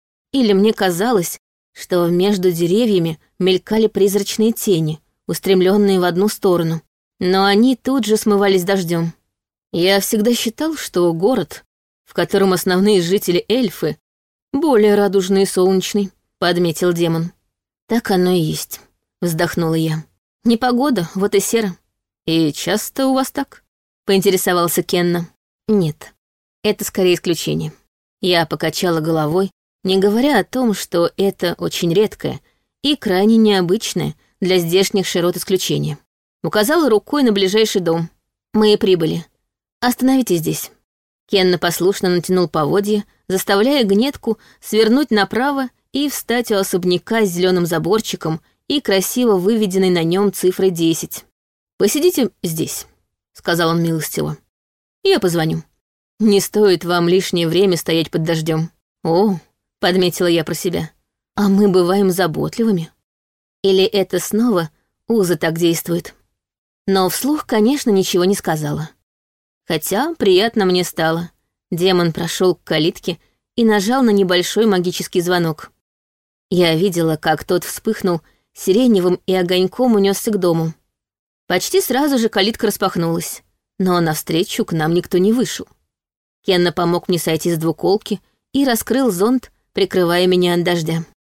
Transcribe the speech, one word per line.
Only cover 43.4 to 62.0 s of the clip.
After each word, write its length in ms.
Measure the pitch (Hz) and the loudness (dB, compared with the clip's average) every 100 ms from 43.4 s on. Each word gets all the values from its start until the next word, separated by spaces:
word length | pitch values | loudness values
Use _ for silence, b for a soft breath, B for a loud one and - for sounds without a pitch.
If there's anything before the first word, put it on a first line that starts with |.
| - 196 233 294 | 0 0 2 2
гнетку 540 | 214 202 269 - - 214 b b | 2 2 0 -4 -6 -8 b b
свернуть 500 | - 214 220 254 294 | -4 0 2 2 2
направо 580 | 214 190 214 269 277 254 _ _ | 0 0 -2 -2 -2 -6 _ _
и 160 | 269 285 | -6 -4
встать 440 | - - 240 233 | -6 -4 -4 0
у 40 | 208 | -2
особняка 720 | 196 185 180 175 - 226 208 | 0 -2 0 -2 0 0 0
с 40 | |
зеленым 360 | 170 185 180 170 | 0 0 2 0
заборчиком 720 | 165 160 220 - 185 160 160 _ _ - | -2 0 -2 -2 -6 -6 -6 _ _ -6
и 120 | 285 | -4
красиво 560 | - 196 185 247 247 196 | 0 0 0 0 2 2
выведенной 540 | 180 226 208 190 190 | 2 0 0 0 2
на 140 | 175 | 2
нем 280 | 165 185 202 | 0 0 0
цифрой 380 | - 185 185 190 | 0 -2 0 0
десять. 540 | 170 165 165 - - - _ _ _ _ - | 0 0 0 -6 -14 -18 _ _ _ _ -2
«Посидите 520 | 202 285 349 359 240 - | 0 2 0 2 -2 -4
здесь», 440 | 170 160 139 - - _ _ _ _ - | -8 -6 -6 -8 -14 _ _ _ _ -12
сказал 340 | - 170 165 | -4 0 0
он 120 | 165 | 0
милостиво. 560 | 170 160 147 - 151 151 _ _ _ _ _ _ | 0 -2 -6 -6 -6 -6 _ _ _ _ _ _
«Я 160 | 392 381 | 0 2
позвоню. 420 | 185 165 160 165 - _ _ _ _ - | 2 0 -2 -4 -8 _ _ _ _ -2
Не 220 | 214 196 | 2 2
стоит 440 | - 208 208 170 | 2 2 4 4
вам 240 | 170 175 170 | 0 0 2
лишнее 380 | 185 185 175 165 | 2 2 -2 0
время 300 | 165 202 170 | 2 2 0
стоять 340 | - 165 156 | 0 -2 0
под 120 | 170 | -2
дождем». 480 | 160 160 160 160 165 _ _ _ | -2 -2 -2 -2 -4 _ _ _
«О», 320 | 165 165 214 180 - _ _ _ | -2 2 2 0 -6 _ _ _
подметила 480 | 185 185 180 - 180 | 0 2 0 0 0
я 160 | 165 | 0
про 120 | 156 | 0
себя, 360 | 165 175 170 160 _ _ _ _ | -4 -4 -4 -8 _ _ _ _
«а 140 | - 202 | -2 2
мы 200 | 196 208 | 4 4
бываем 420 | 185 175 196 | 4 2 2